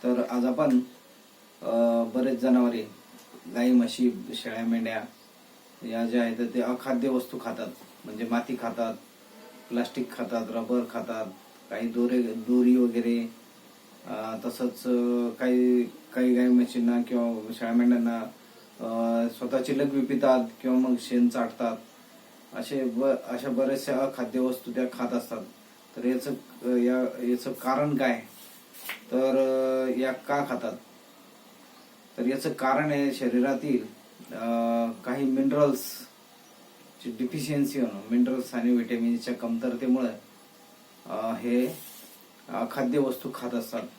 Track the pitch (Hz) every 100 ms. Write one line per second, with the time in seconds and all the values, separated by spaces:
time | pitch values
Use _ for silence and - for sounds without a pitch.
0 | 123 120 120 123 123 120 147 123 - -
1 | - - - - - - - 117 117 117
2 | 113 123 131 120 127 123 120 117 104 -
3 | - - - - - 117 123 123 117 -
4 | 123 98 - - 117 110 117 117 113 110
5 | 107 - - - - - - - 117 113
6 | 117 120 117 110 117 120 120 123 135 123
7 | 131 127 123 123 117 - - - - -
8 | - 107 117 117 - 120 117 117 113 110
9 | - - - - - - - 120 123 -
10 | 120 - 120 117 113 113 113 123 117 110
11 | 107 110 107 - - - - 104 117 117
12 | 120 127 117 113 113 123 123 127 120 117
13 | 117 117 117 - - - - - - -
14 | - 107 110 110 123 - 127 - 123 123
15 | 120 120 120 - 127 127 123 123 120 -
16 | - 127 127 123 127 123 123 123 120 120
17 | 120 123 117 113 107 120 117 120 120 123
18 | 117 117 113 - - - - - 113 113
19 | 117 117 117 - 123 131 127 135 143 139
20 | 123 131 131 127 113 - 131 127 127 120
21 | - 123 120 127 113 - 120 110 - -
22 | - - - - - - 120 139 127 113
23 | 135 127 - 123 131 117 127 135 - 127
24 | 135 - 117 127 127 123 - 123 123 -
25 | 120 120 - 110 95 - - - - -
26 | 120 127 143 127 - - 120 123 123 127
27 | 127 - 123 123 139 131 127 131 147 131
28 | 131 117 - - - - - - - -
29 | - 127 131 135 135 131 131 131 131 120
30 | 131 127 - 143 143 117 113 98 - -
31 | - - - - - - - - - -
32 | - - 120 135 120 120 131 139 151 143
33 | 139 123 123 123 131 135 147 123 - -
34 | - - - 110 117 117 117 117 117 113
35 | - 135 135 131 135 143 147 127 - -
36 | - - - - - - - - - -
37 | 123 113 123 156 151 143 135 139 117 98
38 | - 120 123 131 120 120 120 120 117 120
39 | 117 117 - 120 117 117 127 117 127 131
40 | 120 - - - - - - - - -
41 | - 107 113 113 120 123 127 160 - -
42 | - - - - - 104 120 139 123 143
43 | 135 123 - - 127 120 - 117 -